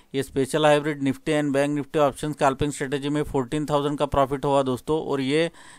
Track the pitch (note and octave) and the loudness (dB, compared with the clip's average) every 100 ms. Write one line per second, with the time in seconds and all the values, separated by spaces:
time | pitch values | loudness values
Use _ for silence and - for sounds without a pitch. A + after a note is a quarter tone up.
0 | _ C#3 C3+ C#3 C3 D#3 D3+ D3 D3 C#3+ | _ -6 -4 -2 -2 2 4 4 2 -2
1 | C#3 C3 - D3+ D3 C3+ C#3+ D3 C3+ D#3+ | -2 -2 0 0 0 0 0 -2 -2 2
2 | C#3+ - D3+ C#3+ C#3+ C3 D3 C3 C3+ C#3+ | 2 0 -6 0 0 2 -2 -4 -4 -4
3 | C#3+ D3 D3 C#3 A#2+ D3+ D3 D3 C#3+ D3 | -2 -2 -2 -2 -2 -4 0 0 0 -2
4 | D3 C#3+ C3 C#3 C#3+ C#3 C3 B2+ - D#3 | 0 0 0 0 0 2 2 -2 -2 -4
5 | - C#3 C3 D3+ E3 - - | -2 -4 0 0 0 -6 -20